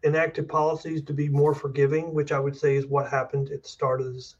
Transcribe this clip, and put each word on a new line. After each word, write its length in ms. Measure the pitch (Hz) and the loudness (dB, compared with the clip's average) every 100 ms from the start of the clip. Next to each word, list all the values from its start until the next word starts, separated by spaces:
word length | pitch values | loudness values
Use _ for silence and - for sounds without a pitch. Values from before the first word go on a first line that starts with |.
enacted 440 | 151 160 160 160 147 | 2 2 0 -2 -2
policies 520 | 156 156 156 165 160 | 0 0 0 -4 -6
to 100 | 147 | -4
be 160 | 143 147 | -2 0
more 260 | 139 147 143 | 4 4 2
forgiving, 580 | 143 135 139 156 165 | -4 2 4 2 0
which 180 | 156 147 | -2 0
I 80 | 139 | 0
would 160 | 139 139 | -2 0
say 200 | 147 139 | 2 2
is 100 | 135 | 2
what 220 | 139 143 | 0 0
happened 400 | 139 131 143 139 | -2 0 -2 -4
at 120 | 143 | -6
the 60 | - | -12
start 320 | - 139 131 | -4 -2 0
of 120 | 127 | -4
this, 220 | 127 - - | -8 -14 -20